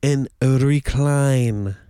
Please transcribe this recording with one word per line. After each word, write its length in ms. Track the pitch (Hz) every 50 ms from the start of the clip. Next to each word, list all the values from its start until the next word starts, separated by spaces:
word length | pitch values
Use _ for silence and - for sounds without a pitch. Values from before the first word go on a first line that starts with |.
And 260 | - 139 143 139 135 - _ _ - 131 131 131
recline. 1160 | 131 139 147 147 135 - - 127 143 143 143 143 139 139 135 131 123 117 110 104 101 98 95 - - _